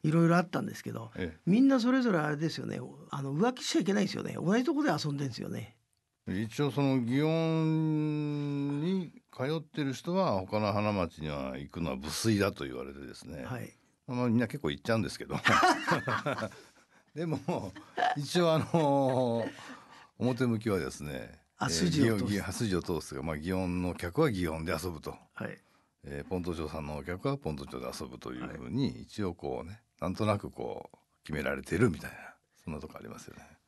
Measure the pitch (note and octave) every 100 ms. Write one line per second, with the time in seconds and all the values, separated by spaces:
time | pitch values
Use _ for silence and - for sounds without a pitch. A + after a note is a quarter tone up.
0 | D#3 E3 E3 E3+ F3 - - G#2+ - A2+
1 | A2+ - F2 - - G#3+ C4+ C4+ A#3 C4
2 | B3 F3 D3+ D3 D#3+ - A#2 G2+ B2+ C#3
3 | - C#3+ C#3 D3 A#3 B3+ - E4 G3 G3+
4 | G3 A1 G1+ - D#3+ A3+ B3+ D4 C#4+ D3
5 | D3+ C#3+ C#3 G#2+ F#2+ A#2+ A2 _ _ _
6 | _ _ - F#2+ A2 A2+ C#3+ C#3+ C#3 C3
7 | A#2 C3 D#3 D#3+ D#3+ D#3+ D#3+ D#3+ D#3 D3+
8 | D3+ D3+ D3 D3 C#3+ C#3+ C#3+ C#3+ D#3+ F#3+
9 | E3+ - _ - C3 D#3+ D#3+ - C#3 B2+
10 | F3 F#3 F3 G2 F#2+ G#2+ G#2+ G#2 G#2+ G#2
11 | E2+ - D2+ C#2+ C2 C2 C#2 F2 E2 C2
12 | D2 D2+ A2+ G#2 G2 - C#2 B1 C2+ C#2
13 | C2+ - - - - B2 - _ _ _
14 | - B2 B2 A#2 A2+ - D#2 C#2+ - A2+
15 | D2 - - D2+ - - F4+ - - C#3+
16 | A#2+ G#2+ D3+ A2+ A2 - - _ _ _
17 | _ D3 E3+ D3+ - D3 F#2+ - - -
18 | - - C#3 F3+ E3+ D#3+ - E3+ D3 C#3
19 | C3+ C3 B2 A#2 A2 - - - - -
20 | - _ - C3 B2+ A2 A2+ F#2+ C2+ -
21 | D2 C2 A1 - _ _ - E3 F3+ D3
22 | A#2+ G#2+ F#2 G2+ F2 - A2+ F2+ E2 D#2+
23 | - C2+ D2+ D2+ E2 F#2 F#2 F2+ F2 E2
24 | F2 A2 D#3 G2 E2+ D#2+ D#2+ E2 F2+ D#2+
25 | - - - - A2 - _ _ _ _
26 | C#2 C#2+ C#2+ F#2 E2+ E2 D2+ D#2+ D2 D2+
27 | C#2 F2+ C#3 C#3 - D2 C2+ B1+ B1 -
28 | C2 A#1+ - B1 - - B1 A2+ C3 A2+
29 | - - G2 D#2+ C#2+ B1+ E2 G#2 _ _
30 | F2 F#2 G#2+ G#2+ - - A#1 G1+ - -
31 | _ _ - D2+ C#2 C#2 C2 E2 A#2 D2+
32 | - - - - _ _ - D2 - -
33 | A#1 A1 - - - -